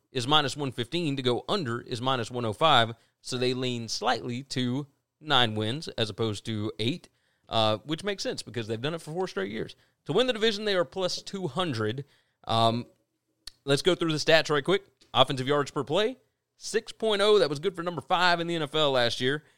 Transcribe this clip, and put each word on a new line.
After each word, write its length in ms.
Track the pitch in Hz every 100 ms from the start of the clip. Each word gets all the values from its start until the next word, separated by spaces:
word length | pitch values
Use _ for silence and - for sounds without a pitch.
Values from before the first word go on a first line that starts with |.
| _
is 140 | 127 120
minus 300 | 151 143 147
one 160 | 143
fifteen. 440 | 120 117 170 165 139
To 60 |
go 220 | 123 120 -
under 320 | 202 139 117
is 200 | - 120
minus 280 | 127 131 110
one 140 | 123
oh 80 | 117
five. 400 | 104 160 135 113 117 _ _
So 140 | - 127
they 160 | 123
lean 340 | 127 127 120 113
slightly 540 | - 214 247 131 120
to 420 | 139 - 127 131 147 _ _ _
nine 340 | 151 135 120
wins 340 | 107 107 123 -
as 220 | - 110
opposed 340 | 104 113 101 -
to 240 | 110 107 -
eight, 300 | 113 175 - _ _ _ -
uh, 300 | 113 110 107
which 200 | 139 160
makes 180 | 196 196
sense 200 | 254 156
because 260 | - 117 110
they've 120 | 110
done 140 | 135
it 60 | 165
for 120 | -
four 140 | 165 185
straight 220 | - 190
years. 240 | 220 156 - _ _
To 80 | -
win 140 | 160 254
the 80 |
division, 320 | 220 220 202 214
they 80 | 190
are 80 |
plus 380 | 170 190 180 -
two 260 | - 196 175
hundred. 560 | 127 185 113 107 127 139 _ _ _ -
Um, 400 | 113 113 117 120 _ _ _ _ _ - _
let's 180 | - 139
go 120 | -
through 180 | 170 165
the 60 | 151
stats 300 | - 160 147
right 140 | 147
quick. 200 | 139 196 - _ _
Offensive 360 | 117 135 135 127
yards 220 | 147 139
per 120 | -
play, 320 | 131 165 220 254 _ _ _ _
six 360 | - 220 -
point 280 | - 220 202
oh. 160 | 208 208
That 120 | 151
was 80 | 143
good 160 | 185 175
for 60 |
number 180 | 170 170
five 380 | - 175 180 175
in 60 | 170
the 80 |
N 80 | 170
F 120 | 147
L 180 | 156 147
last 280 | 131 120 -
year. 240 | 127 147 -